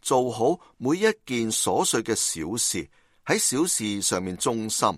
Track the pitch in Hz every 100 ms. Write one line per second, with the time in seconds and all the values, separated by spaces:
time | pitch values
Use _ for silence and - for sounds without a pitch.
0 | - 131 127 110 120 175 - _ 123 175
1 | 220 220 - 123 113 110 - 98 185 127
2 | 113 107 - 82 78 117 - 92 73 _
3 | _ _ - 202 - 127 175 - 107 101
4 | 95 92 92 90 127 117 110 - 117